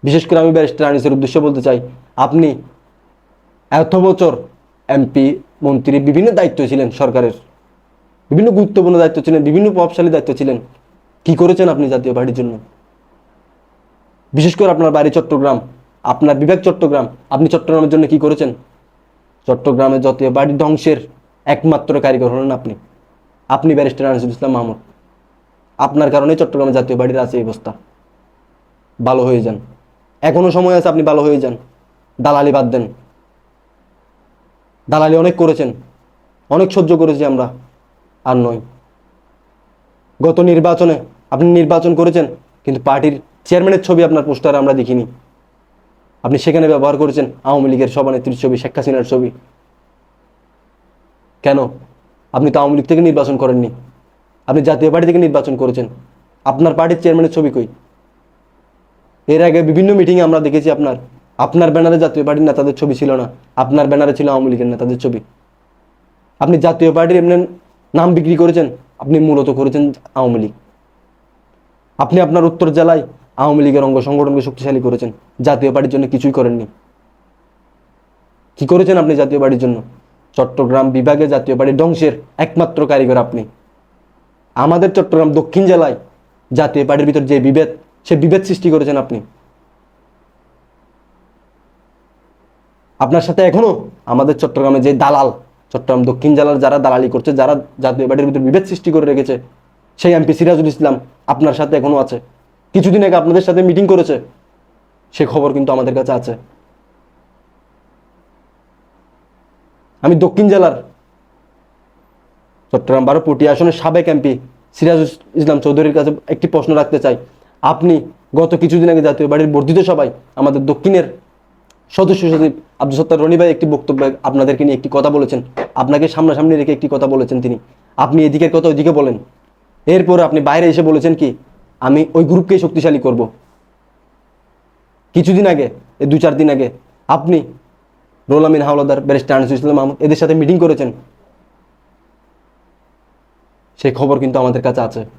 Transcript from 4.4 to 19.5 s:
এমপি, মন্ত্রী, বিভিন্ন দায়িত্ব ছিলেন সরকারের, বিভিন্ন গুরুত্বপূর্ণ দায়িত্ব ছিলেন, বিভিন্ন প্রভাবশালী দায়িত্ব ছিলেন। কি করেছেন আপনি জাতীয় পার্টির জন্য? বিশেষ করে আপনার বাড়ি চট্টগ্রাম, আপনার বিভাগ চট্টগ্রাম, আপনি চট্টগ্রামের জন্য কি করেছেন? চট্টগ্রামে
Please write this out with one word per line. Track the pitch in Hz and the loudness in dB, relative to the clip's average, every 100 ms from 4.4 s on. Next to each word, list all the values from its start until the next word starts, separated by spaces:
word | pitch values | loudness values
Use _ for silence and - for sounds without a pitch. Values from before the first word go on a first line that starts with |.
| - _ _ _ - | -12 _ _ _ -4
এমপি, | 139 127 139 135 - - _ | -2 0 0 0 -2 -12 _
মন্ত্রী, | 143 135 135 139 | -4 -2 0 0
বিভিন্ন | 139 147 220 | 0 2 2
দায়িত্ব | 214 180 - 131 | 2 -2 -2 -4
ছিলেন | 135 123 | -2 -4
সরকারের, | - 135 123 120 - _ _ _ _ _ _ _ _ _ | -2 -2 0 -2 -4 _ _ _ _ _ _ _ _ _
বিভিন্ন | 147 226 | 2 2
গুরুত্বপূর্ণ | 196 202 202 180 175 | 2 2 2 2 4
দায়িত্ব | 160 160 | 2 0
ছিলেন, | 143 160 | 0 0
বিভিন্ন | 147 160 208 | 2 2 2
প্রভাবশালী | 185 170 - 175 | 0 -2 0 0
দায়িত্ব | 156 - | 0 -4
ছিলেন। | 135 135 120 - _ _ _ _ _ | -4 -4 -4 -10 _ _ _ _ _
কি | - | -2
করেছেন | 160 175 185 180 | 2 2 4 2
আপনি | 143 139 | 2 -2
জাতীয় | 127 127 | -2 -2
পার্টির | 123 127 | -2 -4
জন্য? | 123 120 110 - _ _ _ _ _ _ _ _ _ _ _ _ _ _ _ _ | -4 -6 -8 -18 _ _ _ _ _ _ _ _ _ _ _ _ _ _ _ _
বিশেষ | 139 160 170 | 0 0 2
করে | 196 | 0
আপনার | 160 165 | 2 2
বাড়ি | 151 151 | 2 2
চট্টগ্রাম, | 165 160 143 139 117 - - _ _ | 0 -2 -2 0 -2 -6 -20 _ _
আপনার | - 123 147 139 | -6 0 0 2
বিভাগ | 151 185 | 2 2
চট্টগ্রাম, | 185 185 160 143 120 - _ | 0 0 0 0 -4 -10 _
আপনি | 135 156 | -2 0
চট্টগ্রামের | 165 - 160 156 | 0 0 0 2
জন্য | 156 156 | 2 2
কি | 151 | 2
করেছেন? | 151 151 139 113 _ _ _ _ _ _ _ _ | 0 -2 -4 -6 _ _ _ _ _ _ _ _
চট্টগ্রামে | - | -4